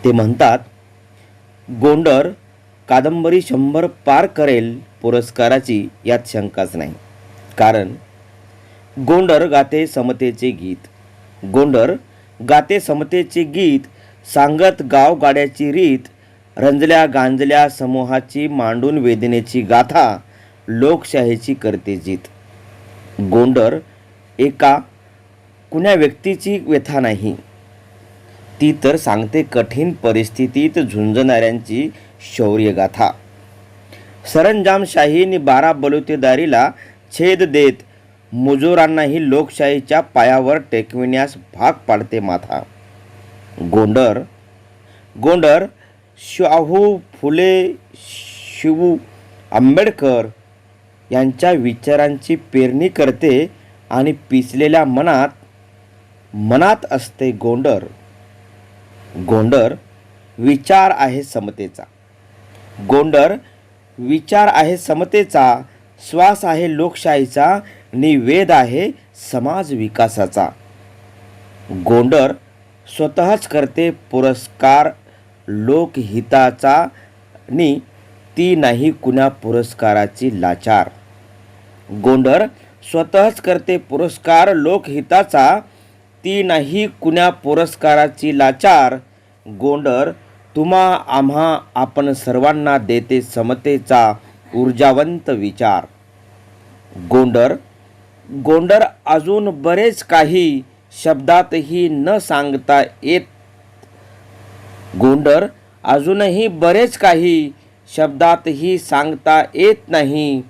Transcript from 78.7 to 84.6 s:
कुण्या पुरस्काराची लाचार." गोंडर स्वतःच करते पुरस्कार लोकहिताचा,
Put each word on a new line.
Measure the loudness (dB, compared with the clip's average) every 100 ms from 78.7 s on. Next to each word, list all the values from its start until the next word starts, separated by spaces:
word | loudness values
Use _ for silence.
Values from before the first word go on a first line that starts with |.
| 0 -2
कुण्या | -2 -2 0 0
पुरस्काराची | -2 -4 -4 -4 -4 0 0 -2 -4 -6 -4
लाचार." | -4 -4 0 0 0 -8 _ -20 _ -20 _ -20 -20 -20 -18 -4
गोंडर | 0 2 2 2 0 -8 _ _ -8
स्वतःच | -6 0 2 2 0
करते | -4 -4 -2 -6
पुरस्कार | -4 -6 -6 -6 2 4 4
लोकहिताचा, | 2